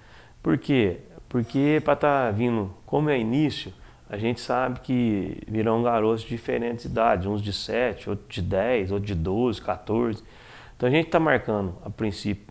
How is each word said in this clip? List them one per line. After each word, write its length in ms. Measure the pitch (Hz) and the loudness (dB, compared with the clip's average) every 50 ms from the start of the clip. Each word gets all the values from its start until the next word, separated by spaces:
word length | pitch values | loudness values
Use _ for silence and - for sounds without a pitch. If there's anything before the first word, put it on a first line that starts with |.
| - - - - - - - - | -20 -20 -20 -20 -20 -20 -20 -6
Por 160 | - 165 156 139 | 0 0 0 0
quê? 400 | - - 143 127 104 92 85 - - - - - - - | 2 2 2 4 4 2 0 -2 -10 -20 -20 -20 -14 -2
Porque 540 | - 123 117 - - 139 143 147 156 151 - | -2 -2 -2 0 0 0 2 4 2 2 2
pra 120 | 147 143 | 2 2
tá 340 | 139 151 147 139 135 127 113 | 2 2 2 4 2 2 0
vindo, 420 | 101 107 123 123 117 110 98 92 90 - - | 0 0 0 2 2 0 -2 -4 -8 -14 -8
como 240 | - 143 143 151 151 | -2 0 0 2 2
é 80 | 139 123 | 2 0
início, 540 | 110 110 123 151 156 135 - - - 92 - - - - - - - - | 0 0 2 2 2 0 0 -4 -10 -12 -14 -18 -20 -20 -20 -20 -14 -10
a 80 | 104 | -8
gente 240 | 101 113 117 123 - | -2 -2 -2 -2 -2
sabe 380 | - - 127 123 131 127 127 - | -4 -2 0 0 0 -2 -4 -6
que 640 | - - 127 123 120 113 104 98 85 82 - - - - | -4 -2 0 2 2 2 2 0 -2 -4 -8 -10 -10 -6
virão 340 | 107 110 107 113 110 117 | -2 0 2 2 2 2
garotos 400 | 120 120 117 110 107 110 117 110 | 2 2 2 2 2 2 0 0
de 60 | - - | -4 -8
diferentes 560 | 120 113 - - 127 120 117 120 120 117 - | -10 -8 -4 -4 -2 -2 -2 -4 -6 -6 -8
idades, 420 | - 123 113 113 117 107 90 92 | -4 0 2 4 4 4 2 0
uns 160 | 101 104 104 | -2 -2 -2
de 100 | 101 101 | -2 -4
sete, 560 | 101 - - - 107 117 127 113 98 - - 101 | -6 -6 -6 -2 0 0 0 0 -2 -6 -6 -6
outros 200 | 98 98 - - | -6 -6 -8 -10
de 140 | - 101 | -6 -4
dez, 500 | 87 92 98 95 107 123 127 110 95 90 | -2 0 0 0 2 2 2 0 0 0
outros 160 | 101 101 101 101 | -2 -2 -2 -2
de 60 | 101 | -2
doze, 440 | 82 80 92 95 113 127 120 101 - | -2 0 0 0 2 0 0 0 -2
quatorze. 600 | - 107 90 - - - 107 117 120 117 117 - - - - - - - - - - - - | -4 -4 -6 -4 -2 -2 0 2 2 0 -2 -6 -10 -20 -20 -20 -20 -20 -20 -20 -20 -18 -6
Então 120 | - 123 123 | 0 2 4
a 40 | |
gente 160 | 143 165 160 160 | 4 4 2 4
tá 100 | - 165 | 2 2
marcando, 560 | 156 151 135 113 - 120 107 104 98 90 87 - - | 4 4 4 2 2 0 -2 0 -2 -4 -6 -8 -12
a 60 | - | -12
princípio, 560 | - - 110 104 95 - - 104 95 - - - | -6 -4 -4 -4 -4 -2 -4 -4 -4 -4 -8 -16